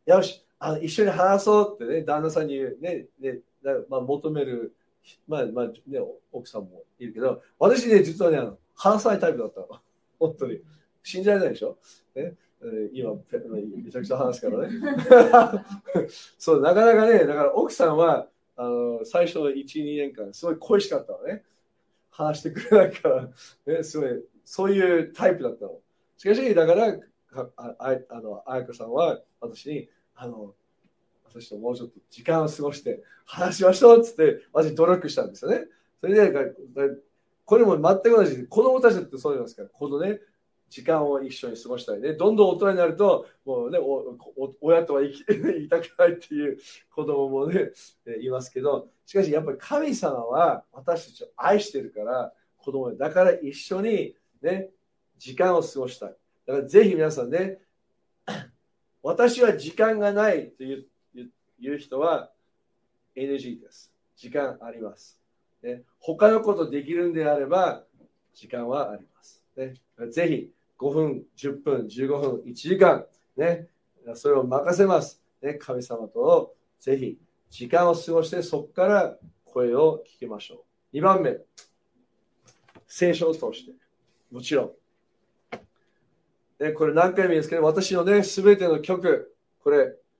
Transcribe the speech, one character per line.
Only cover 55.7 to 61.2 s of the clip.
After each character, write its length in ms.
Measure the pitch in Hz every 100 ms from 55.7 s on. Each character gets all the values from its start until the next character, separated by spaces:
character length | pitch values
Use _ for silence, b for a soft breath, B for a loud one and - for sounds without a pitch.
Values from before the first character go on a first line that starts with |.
| 139
ご 100 | 123
し 100 | -
た 100 | 101
い。 80 | - _ _
だ 100 | -
か 60 | 139
ら 60 | 139
ぜ 180 | 190
ひ 100 | 208
皆 160 | 165 156
さ 120 | 151
ん 80 | 123
ね、 280 | 165 190 190 _ _ _ _ _ _
<clears throat> 760 | - - - _ _ _ _ _
私 400 | 139 180 240 240
は 140 | 240 156
時 160 | 143
間 260 | - 220 220
が 140 | 208
な 220 | 202 214
い 160 | 165 -
と 140 | -
い 100 | 131
う、 120 | 135 135 _ _
い 80 | 123